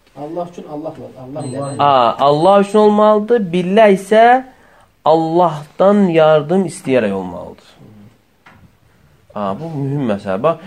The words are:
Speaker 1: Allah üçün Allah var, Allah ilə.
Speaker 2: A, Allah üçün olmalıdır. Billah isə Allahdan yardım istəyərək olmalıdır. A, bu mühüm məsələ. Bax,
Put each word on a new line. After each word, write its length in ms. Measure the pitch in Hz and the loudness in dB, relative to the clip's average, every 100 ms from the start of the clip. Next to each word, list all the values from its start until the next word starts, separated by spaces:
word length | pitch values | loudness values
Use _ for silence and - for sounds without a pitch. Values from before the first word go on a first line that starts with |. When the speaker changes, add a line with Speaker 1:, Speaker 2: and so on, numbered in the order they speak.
| _ 143 | _ -18
Speaker 1:
Allah 320 | 147 175 175 | -14 -10 -12
üçün 140 | - - | -14 -16
Allah 200 | 151 160 | -14 -14
var, 220 | 135 113 - | -14 -18 -20
Allah 260 | 131 151 123 | -16 -14 -12
ilə. 300 | 127 139 127 | -10 -8 -2
Speaker 2:
A, 380 | 143 135 117 - | 2 2 2 2
Allah 420 | 139 147 175 202 | 0 2 4 2
üçün 180 | 202 214 | 2 2
olmalıdır. 760 | 214 208 214 214 214 240 190 | 2 4 2 2 0 -2 -2
Billah 360 | 180 180 202 214 | -4 0 4 4
isə 560 | 196 196 214 233 254 262 _ _ _ _ _ | 4 2 4 4 4 0 _ _ _ _ _
Allahdan 1040 | - 160 160 165 175 151 - - 190 208 190 | 0 0 2 0 0 -2 -10 0 2 4 2
yardım 580 | 165 156 156 147 185 180 | 4 4 4 2 -2 -2
istəyərək 460 | - - 127 107 | -6 -2 0 0
olmalıdır. 560 | 98 90 87 87 87 _ _ 123 107 104 _ _ _ - _ _ _ _ _ _ _ _ | -4 -8 -12 -16 -18 _ _ -20 -20 -20 _ _ _ -20 _ _ _ _ _ _ _ _
A, 200 | 104 101 101 | -8 -6 -6
bu 80 | 165 | -8
mühüm 400 | 151 139 143 127 | -8 -6 -4 -4
məsələ. 320 | 101 101 95 | -4 -4 -4
Bax, 140 | 143 165 | -2 -4